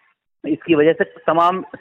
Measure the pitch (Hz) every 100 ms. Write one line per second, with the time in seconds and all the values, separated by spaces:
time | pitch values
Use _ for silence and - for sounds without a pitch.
0 | _ _ _ _ 143 151 170 151 156 160
1 | 190 - - 160 170 185 - -